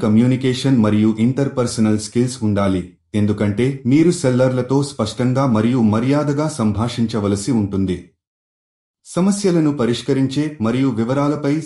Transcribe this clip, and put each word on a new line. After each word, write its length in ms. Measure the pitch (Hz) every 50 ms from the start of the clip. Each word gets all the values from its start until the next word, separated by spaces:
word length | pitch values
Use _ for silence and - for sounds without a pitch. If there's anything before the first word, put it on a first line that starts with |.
| -
కమ్యూనికేషన్ 800 | 107 107 110 123 127 131 123 131 131 127 127 - 135 135 120 107
మరియు 260 | 107 104 107 107 110 107 110 113
ఇంటర్పర్సనల్ 760 | 127 135 139 139 135 - 127 120 113 - 120 110 107 107 107 107 -
స్కిల్స్ 300 | - 123 123 127 127 - 110 104
ఉండాలి, 340 | 101 101 101 98 95 90 82 - - _ _ _ -
ఎందుకంటే 540 | 104 104 104 101 104 107 101 98 104 123 135 139 135 -
మీరు 260 | 117 131 156 165 180 170 -
సెల్లర్లతో 580 | - 131 123 123 131 127 123 127 123 - 135 143 139 139
స్పష్టంగా 560 | - - 113 104 - - 123 127 127 135 139 135 113
మరియు 240 | 107 107 117 127 127 113 107 104
మర్యాదగా 540 | 113 123 131 143 147 147 143 143 147 151 156 151 -
సంభాషించవలసి 920 | 113 107 101 101 117 120 - - 117 110 120 110 101 98 101 98 - 147 120 113
ఉంటుంది. 360 | 101 98 98 95 98 92 90 82 - - _ _ _ _ _ _ _ _ _ _ _ _ _ _ _ _ _ _ _
సమస్యలను 680 | - - 170 180 202 196 202 - 190 170 165 156 147 143 143
పరిష్కరించే 640 | 117 113 120 117 - - 135 135 135 131 - 151 151 151 151 - 110
మరియు 240 | 113 117 131 135 135 113 107
వివరాలపై 560 | 113 117 135 143 143 143 147 147 147 143 147 156 147